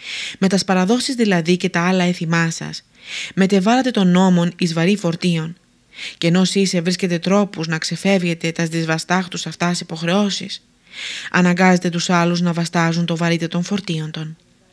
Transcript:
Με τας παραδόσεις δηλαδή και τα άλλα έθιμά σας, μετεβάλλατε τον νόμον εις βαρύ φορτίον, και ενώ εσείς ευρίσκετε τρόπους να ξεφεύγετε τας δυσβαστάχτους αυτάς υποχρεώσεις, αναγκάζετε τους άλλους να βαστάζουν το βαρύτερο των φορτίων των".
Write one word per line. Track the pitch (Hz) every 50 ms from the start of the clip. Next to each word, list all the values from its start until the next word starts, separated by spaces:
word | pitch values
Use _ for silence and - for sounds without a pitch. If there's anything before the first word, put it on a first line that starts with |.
| - - - - - - - -
Με | 190 190
τας | 202 185 -
παραδόσεις | - 190 185 185 185 233 247 247 - 269
δηλαδή | 240 233 208 185 170 160 165 185 175
και | - 180
τα | - 175
άλλα | 170 180 185 185 180
έθιμά | 180 180 - 170 160 170 170 165 165
σας, | 160 - 151 156 160 - - _ _ _ - - - - - - -
μετεβάλλατε | 180 190 185 202 196 180 220 240 262 254 254
τον | 240 214 190 180
νόμον | 175 180 190 190 180 175 170 175 165 -
εις | 180 165 165
βαρύ | 165 165 180 208 202
φορτίον, | - 170 165 - - 180 170 160 160 160 175 _ _ _ _ _ _ _ - - - - - -
και | - 170
ενώ | 170 185
εσείς | 185 180 - 196 196 185 -
ευρίσκετε | 175 165 180 180 180 196 180 175 165
τρόπους | 170 180 190 202 208 196 - - 160 165
να | 165 160
ξεφεύγετε | - - 170 - - 190 196 190 175 175 165 165 - 165
τας | 165 - 170 160
δυσβαστάχτους | 160 165 165 160 160 160 - - 175 185 185 180 - 170 - 160
αυτάς | 160 - 180 175 175 175
υποχρεώσεις, | 175 - 170 156 165 170 180 208 208 202 185 - 185 196 - - _ _ _ _ _ _ - - - - - - - -
αναγκάζετε | - 180 180 180 175 175 190 185 185 175 - 180
τους | 165 175 - -
άλλους | 185 170 170 170 175 175
να | 180 175 165
βαστάζουν | 170 170 165 - 175 165 165 165 170 170
το | 165 170 160
βαρύτερο | 170 170 170 165 165 165
των | - 175 175
φορτίων | - 208 196 - - 170 156 156 156
των". | 156 160 156 156 160 _ _ _ _ _ _ _